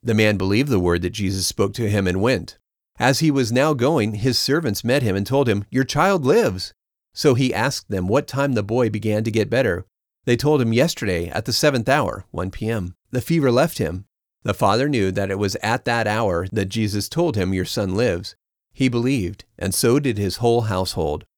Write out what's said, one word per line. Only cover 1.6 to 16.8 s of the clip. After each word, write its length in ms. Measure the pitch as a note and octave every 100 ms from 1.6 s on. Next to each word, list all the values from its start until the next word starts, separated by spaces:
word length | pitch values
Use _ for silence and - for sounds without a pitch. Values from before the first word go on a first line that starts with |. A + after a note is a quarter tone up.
| G2+
to 160 | G#2 A2
him 160 | G#2 F#2+
and 160 | F#2
went. 360 | A2 A2+ - - _ _ _ _
As 200 | A#2+ C3+
he 120 | D#3+
was 220 | C#3 A#2+
now 220 | B2 D3
going, 400 | C#3+ B2 D#3+ G#2+
his 240 | G#2 B2 A#2+
servants 460 | - D3 D#3+ G2+
met 180 | A#2+ C3
him 140 | A#2+ F#2+
and 100 | G2+
told 220 | C3+ B2+
him, 160 | G2+ G#2
"Your 140 | B2+
child 400 | C3+ D3 F#3 F#3+
lives." 480 | C3 G3+ G3+ F#2 - _ _ _ _
So 220 | - D3+
he 180 | A#2+ C3
asked 380 | G2 B2 - _
them 180 | G2 F2+
what 180 | B2 D3
time 260 | C3 C#3
the 100 | A#2
boy 260 | G2 A#2+ A#2
began 360 | G#2+ G#2+ G#2
to 60 | A2
get 200 | A2 G2+
better. 340 | A#2+ B2 F2 - _ _ _
They 120 | - A#2+
told 260 | D3 D3+
him, 100 | A#2
"Yesterday 560 | A2+ D#3+ - G#2+ F2 F2
at 160 | -
the 80 | A2
seventh 360 | A#2 D3+ C3 A2
hour, 360 | C#3+ A2 G2 -
one 200 | - F#2
P 180 | - A2
M, 260 | A#2 F2+ - _
the 100 | B2+
fever 300 | - E3 C3+
left 280 | A#2+ E3 -
him." 260 | E2 F2+ - _ _ _
The 120 | -
father 340 | A2 G2+ A2 C#3+
knew 220 | C3 F#2+
that 200 | G2 G2
it 80 | G2
was 180 | G2+ G2+
at 280 | G#2 A#2
that 220 | - A#2 G#2+
hour 400 | G#2+ A2 E2+ F2+
that 180 | A2 F#2+
Jesus 380 | A2